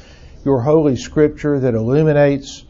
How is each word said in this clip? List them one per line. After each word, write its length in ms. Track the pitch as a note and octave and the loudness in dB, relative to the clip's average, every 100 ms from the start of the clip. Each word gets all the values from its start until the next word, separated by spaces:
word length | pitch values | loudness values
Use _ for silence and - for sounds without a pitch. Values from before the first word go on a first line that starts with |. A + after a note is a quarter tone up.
| - - - - | -20 -20 -20 -8
your 180 | C#3 C3+ | -2 0
holy 340 | C#3 D#3 D3 A#2 | 2 2 2 -2
scripture 640 | - D#3 D3+ D3+ D3 C#3+ | -4 0 0 0 -4 -2
that 160 | C3 A2+ | -2 -2
illuminates 880 | A2+ C#3+ D#3 C#3+ C#3+ C#3 - - | 0 0 2 2 2 0 -8 -20